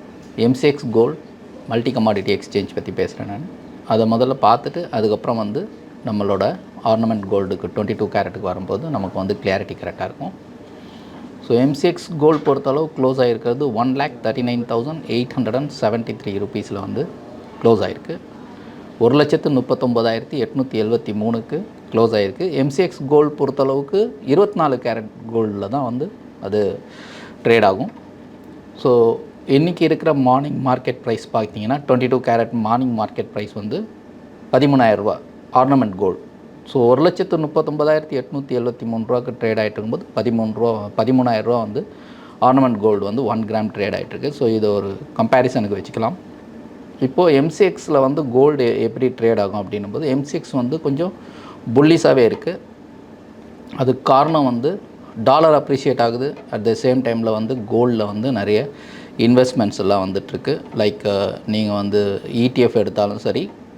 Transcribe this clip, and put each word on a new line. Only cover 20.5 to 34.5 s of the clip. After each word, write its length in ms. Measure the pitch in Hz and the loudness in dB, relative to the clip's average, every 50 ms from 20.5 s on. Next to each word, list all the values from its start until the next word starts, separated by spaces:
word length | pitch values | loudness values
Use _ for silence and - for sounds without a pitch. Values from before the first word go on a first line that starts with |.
| - 131 131 131 - 110 107 | -2 -4 -4 -2 -2 -2 0
எழுபத்தி 300 | 107 117 - - - 101 104 107 | 0 0 -2 -2 -4 -4 -2 -2
மூணுக்கு 380 | 117 117 113 113 - 147 165 214 - - - - - | -2 -2 -4 -6 -6 -8 -8 -8 -10 -16 -20 -16 -2
க்ளோஸ் 220 | - 113 117 110 113 104 | 2 2 4 4 4 2
ஆகிருக்கு. 340 | 101 95 95 - 175 185 | 0 0 -2 -4 -4 -4
எம் 180 | 147 139 135 147 | 0 0 0 0
சி 140 | 139 - 185 | 2 0 0
எக்ஸ் 180 | 170 - - 143 131 | 0 -2 -6 -2 2
கோல்டு 240 | 147 147 151 147 147 | 4 4 4 4 2
பொறுத்தளவுக்கு 760 | - - 131 131 - 135 135 135 143 139 - - 196 220 247 - - - | -2 -2 -2 0 0 0 0 0 -2 -2 -2 0 0 0 0 -4 -8 -2
இருபத்தி 340 | 131 139 175 208 202 202 180 | 2 4 4 4 2 2 0
நாலு 200 | 160 147 131 120 - | 0 0 0 0 -2
கேரட் 260 | 120 113 113 110 107 - - - 113 117 | -4 -4 -4 -6 -10 -16 -16 -14 -4 -2
கோல்டில் 340 | 117 110 107 101 101 101 98 | -2 0 0 -2 -4 -6 -4
தான் 160 | 120 143 135 | -4 -4 -4
வந்து 280 | 117 120 127 151 202 - - - - - - | -4 -4 -6 -6 -8 -10 -16 -20 -20 -18 -12
அது 380 | - 101 101 104 101 92 85 - - - - - - - - - - - - - - | -8 -2 -2 0 0 0 -2 -6 -12 -16 -20 -20 -20 -20 -18 -18 -18 -18 -20 -4 2
ட்ரேட் 220 | 117 117 113 104 | 4 6 6 6
ஆகும். 260 | 95 95 101 151 220 - - - - - - - - - - - - - - - - - - | 6 4 2 -2 -8 -8 -14 -20 -20 -20 -20 -20 -20 -20 -20 -20 -20 -20 -20 -20 -20 -20 -2
So, 400 | - 135 123 120 113 113 110 - - - - - - - | 2 4 6 6 6 4 4 0 -6 -14 -18 -16 -2 2
இன்றைக்கி 340 | 139 139 160 180 175 - | 2 4 4 2 2 2
இருக்கிற 320 | 165 151 156 156 - 165 151 | 2 2 2 2 2 0 2
மார்னிங் 520 | 139 131 127 127 139 143 147 139 131 127 | 4 4 4 4 2 2 -2 -6 -4 0
மார்க்கெட் 320 | 131 127 127 - 139 123 - - | 0 0 0 0 -6 -6 -4 -4
ப்ரைஸ் 200 | 123 113 107 - - - | -4 -4 -4 -6 -4 -4
பார்த்தீங்கன்னா, 480 | 117 110 104 - 107 104 113 135 147 143 - | -4 -4 -4 -6 -8 -4 -4 -4 -4 2 2
ட்வென்டி 200 | 127 123 127 120 | 2 2 2 2
டூ 120 | 131 127 | 0 0
கேரட் 320 | - 127 117 117 117 113 | 2 2 2 2 0 0
மார்னிங் 460 | 120 117 107 107 117 123 131 127 117 110 | -2 -4 0 0 0 0 0 -2 -2 -2
மார்க்கெட் 300 | 107 101 - - 104 - - | -4 -4 -6 -8 -10 -8 -8
ப்ரைஸ் 140 | 104 107 104 - | -10 -10 -10 -10
வந்து 300 | 107 101 107 123 185 220 - - - - - - - - - - - - - | -10 -8 -6 -6 -6 -8 -10 -14 -20 -20 -20 -20 -20 -20 -20 -20 -20 -6 2